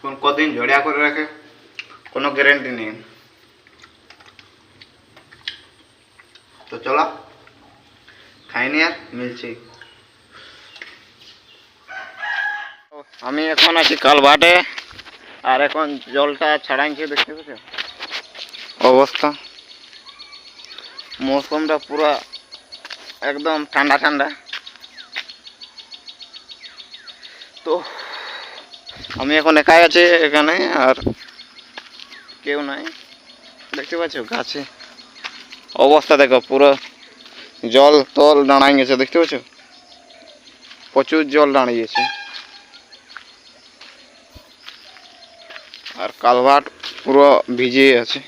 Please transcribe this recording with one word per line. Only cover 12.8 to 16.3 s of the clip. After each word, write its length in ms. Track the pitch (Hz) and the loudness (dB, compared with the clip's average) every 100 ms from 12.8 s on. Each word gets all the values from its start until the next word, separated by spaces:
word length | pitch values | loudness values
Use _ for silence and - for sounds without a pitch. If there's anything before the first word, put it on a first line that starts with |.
| _ 151 143 - 123 | _ -20 -20 -14 -8
আমি 140 | 147 160 | -6 -4
এখন 180 | 156 170 165 | 0 2 2
আছি 120 | 156 - | 2 2
কালভার্টে, 480 | 135 143 139 151 170 180 180 - - - - - - - - | 4 6 6 6 6 4 2 -12 -18 -20 -20 -20 -20 -10 -4
আর 80 | 131 143 | 0 0
এখন 180 | 151 151 139 120 | -2 -6 -8 -8
জলটা 340 | 135 147 | -2 -2